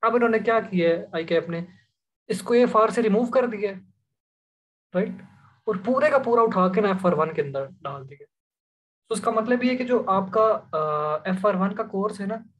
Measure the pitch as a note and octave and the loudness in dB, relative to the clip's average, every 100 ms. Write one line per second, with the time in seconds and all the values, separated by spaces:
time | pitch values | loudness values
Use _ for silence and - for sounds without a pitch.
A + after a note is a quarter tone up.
0 | A3+ A#3 A#3 A3 - A3+ - F#3 E3+ E3+ | 0 2 2 2 2 0 0 0 2 0
1 | G#3 E3+ E3 E3 D#3+ E3+ F3 - _ _ | -2 -8 -2 -2 0 -8 -8 -16 _ _
2 | _ _ _ F#3+ - A#3+ A#3+ A3+ G#3+ - | _ _ _ -8 0 4 4 4 2 2
3 | A3 G3 A#3+ C4 A#3+ G#3+ G3+ F#3+ - _ | 2 2 2 0 0 -2 -6 -6 -16 _
4 | _ _ _ _ _ _ _ _ _ F3+ | _ _ _ _ _ _ _ _ _ -4
5 | G#3+ - - _ _ _ - G3 F#3+ C4 | -4 -6 -16 _ _ _ -6 -4 -2 2
6 | D4+ C#4+ A#3+ A#3 A3+ G3 F#3 F#3 G#3 F#3+ | 4 2 2 2 2 4 2 2 0 2
7 | F3+ D3+ D#3+ D#3+ C#3+ C3+ C3+ - C#3 C#3 | 0 2 0 -2 -4 -4 -8 -10 -12 -12
8 | C3+ C#3 C#3+ _ _ _ _ _ _ _ | -16 -20 -20 _ _ _ _ _ _ _
9 | _ G#3+ A#3 A3 A3 A#3+ B3 B3+ B3 B3 | _ -4 -2 -2 0 0 0 -2 0 -2
10 | - F#3+ F#3+ G#3 A3 A3 - D#3+ D#3 D3+ | 0 -2 0 2 2 2 -2 -4 -2 -2
11 | D3+ D3+ F#3+ F#3 G3+ F#3 G3 G3+ A3 F#3+ | -2 -4 -4 -2 0 0 -2 -4 -6 -4
12 | G#3 G#3 G3 A3+ - _ | -4 -4 -8 -8 -10 _